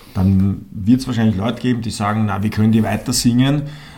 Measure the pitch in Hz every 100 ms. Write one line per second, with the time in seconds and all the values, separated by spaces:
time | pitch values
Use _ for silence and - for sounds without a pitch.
0 | - 98 95 95 98 95 - - 98 127
1 | - 113 110 95 98 110 127 123 107 -
2 | 104 110 104 98 104 104 110 113 107 104
3 | - 123 120 120 135 147 147 - -